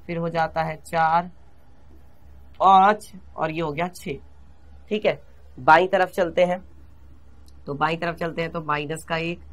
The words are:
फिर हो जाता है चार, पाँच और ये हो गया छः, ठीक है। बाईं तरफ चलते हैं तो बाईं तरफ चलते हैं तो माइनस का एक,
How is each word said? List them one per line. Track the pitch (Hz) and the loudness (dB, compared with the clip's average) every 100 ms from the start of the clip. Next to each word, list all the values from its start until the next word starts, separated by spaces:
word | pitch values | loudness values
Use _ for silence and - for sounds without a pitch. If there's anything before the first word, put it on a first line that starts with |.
| - | -10
फिर | 170 | -6
हो | 170 | -4
जाता | 165 160 160 | -2 -2 -2
है | 160 156 | -4 -6
चार, | - 165 160 165 180 - - - - - - - - - - - - - | -4 0 2 2 0 -8 -20 -20 -20 -20 -20 -20 -20 -20 -20 -20 -18 2
पाँच | 180 190 196 208 - 185 - - | 6 8 8 4 -4 -18 -16 -6
और | 160 | -4
ये | 160 | -4
हो | 160 | -4
गया | 147 175 | -4 -6
छः, | - 180 135 - - - - - - - | -6 -10 -10 -12 -20 -20 -20 -20 -20 -8
ठीक | 214 202 | -2 0
है। | 139 - - - - | -2 -6 -20 -20 -2
बाईं | 127 160 185 | 6 6 6
तरफ | 190 180 | 2 0
चलते | 196 170 175 | 0 -2 2
हैं | 175 185 - - - - - - - - - - - | 0 0 -8 -20 -20 -20 -20 -20 -20 -20 -20 -16 -10
तो | |
बाईं | 143 156 170 | -4 -2 -2
तरफ | 170 165 | -4 -4
चलते | 170 165 | -6 -4
हैं | 165 | -6
तो | 170 | -6
माइनस | 156 147 147 160 | -4 -4 -4 -8
का | - 165 | -6 -6
एक, | 165 170 - | -4 -8 -12